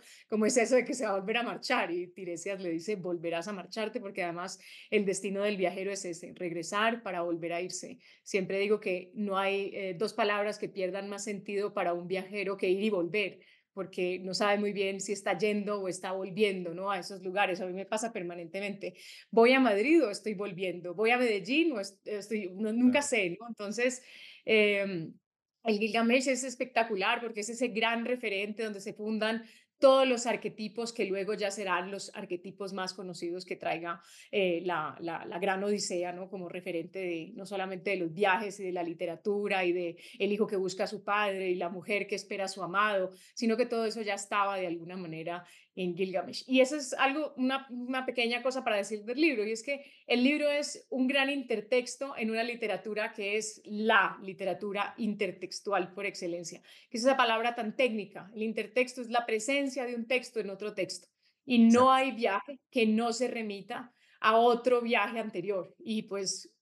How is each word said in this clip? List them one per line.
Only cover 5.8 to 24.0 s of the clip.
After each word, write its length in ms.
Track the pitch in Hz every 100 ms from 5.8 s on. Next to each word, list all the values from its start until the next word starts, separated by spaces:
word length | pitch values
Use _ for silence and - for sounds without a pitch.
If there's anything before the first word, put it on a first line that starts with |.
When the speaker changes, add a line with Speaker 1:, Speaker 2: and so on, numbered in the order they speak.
| 190
Speaker 1:
es 120 | 196
ese, 280 | 180 165 170
regresar 680 | 165 180 170 165 208 226 233
para 200 | 208 180
volver 300 | 175 170 165
a 80 | 170
irse. 380 | 180 - - - - -
Siempre 360 | - 196 175 196
digo 220 | 208 208
que 300 | 196 180 180
no 240 | 214 202 190
hay, 320 | 196 196 196
eh, 200 | - 190 170
dos 160 | 208
palabras 440 | 240 208 208 208 208
que 100 | 190
pierdan 400 | 202 185 196 202
más 160 | 202
sentido 500 | 214 202 - 196 202
para 180 | 202 175
un 120 | 175 175
viajero 480 | 190 190 208 196 196
que 120 | 190
ir 120 | 190
y 80 | 214
volver, 500 | 190 170 208 185 - - _ _
porque 460 | 196 185 190 180 185
no 120 | 185
sabe 240 | 180 208 208
muy 140 | 208
bien 280 | 196 190 196
si 120 | 190
está 240 | 202 208 180
yendo 440 | 214 208 202 208
o 80 | 185
está 240 | 175 190
volviendo, 600 | 190 196 180 208 190 175
¿no? 160 | 170 196
a 80 | 190
esos 240 | 170 190
lugares. 380 | 185 190 190 180
A 60 | 185
mí 60 |
me 100 | 185
pasa 280 | 196 214 226
permanentemente. 800 | 214 175 175 170 196 202 196 175 - - - -
¿Voy 220 | 233 240
a 80 | 269
Madrid 420 | 247 202 262 330
o 60 | 220
estoy 240 | 190 214
volviendo? 600 | 196 202 170 185 175 175
¿Voy 160 | 170 220
a 80 | 247
Medellín 540 | 240 208 185 294 330
o 80 | 226
est-, 260 | 196 - -
estoy, 440 | 208 190 220 185
no, 180 | 185 214
nunca 300 | 226 247 285
Speaker 2:
Claro. 0 |
Speaker 1:
sé, 340 | 285 226 180 175
¿no? 80 | 233
Entonces, 540 | 220 202 214 254 247